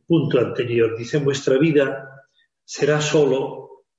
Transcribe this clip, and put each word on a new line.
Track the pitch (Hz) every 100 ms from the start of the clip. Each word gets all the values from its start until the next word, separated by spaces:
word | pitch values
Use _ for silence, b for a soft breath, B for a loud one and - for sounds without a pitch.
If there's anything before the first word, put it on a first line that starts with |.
| -
punto | 165 - 127
anterior. | 110 - 117 117 113 110
Dice, | 117 151
"Vuestra | 139 139 - 135
vida | 160 147 135 - - - - _ _ _
será | - - 139 151
solo | 147 160 139 131 - - - - _